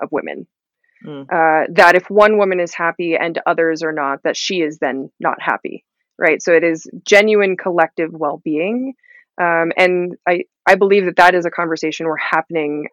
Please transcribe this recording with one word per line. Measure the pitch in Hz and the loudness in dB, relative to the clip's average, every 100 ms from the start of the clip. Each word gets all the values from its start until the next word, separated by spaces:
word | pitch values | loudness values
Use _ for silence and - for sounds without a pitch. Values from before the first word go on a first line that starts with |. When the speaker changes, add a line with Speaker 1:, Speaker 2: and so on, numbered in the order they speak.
Speaker 1:
of | - | -6
women. | 151 76 69 - _ _ _ _ _ 156 | -6 -8 -12 -16 _ _ _ _ _ -16
Speaker 2:
Mm. | 143 | -14
Speaker 1:
Uh, | 139 175 160 156 - | -4 0 2 2 0
that | 175 175 180 | 6 6 6
if | 175 | 2
one | 202 208 214 | 4 4 4
woman | 196 180 | 0 0
is | 170 | -4
happy | - 170 170 170 165 | -4 -6 -4 -4 -2
and | 170 160 - | -4 -4 -2
others | 170 165 160 | 0 0 -2
are | 160 | -6
not, | 156 139 139 | -4 -4 -4
that | 160 - | -4 -4
she | - 185 | -4 -4
is | 156 156 | -4 -4
then | 139 135 135 - | -6 -6 -10 -6
not | 160 - | -6 -4
happy, | - 110 - - _ _ _ - | -4 -4 -6 -14 _ _ _ -2
right? | 170 151 | 0 0
So | - | 2
it | 165 | 2
is | 165 160 - 180 - | 2 -2 -8 -12 2
genuine | 202 214 208 196 180 | 4 4 2 2 -2
collective | 190 175 165 - 160 | -4 0 -2 -2 -6
well-being | 165 147 156 160 151 185 240 262 254 _ _ _ - | -4 -6 -6 -4 -4 -2 -4 -6 -12 _ _ _ -4
um, | 175 165 165 - | 0 0 0 2
and | 180 180 180 - - | 2 2 -4 -6 -2
I, | 175 - _ - | -2 -4 _ 2
I | 190 | 4
believe | 196 202 180 | 4 4 2
that | 175 | 4
that | 180 180 | 6 6
is | 170 | -2
a | |
conversation | - 165 160 156 - 165 | -4 -4 -4 -4 -4 -6
we're | 156 | -4
happening | - 160 - 165 147 147 147 | -2 -2 -2 -4 -4 -6 -6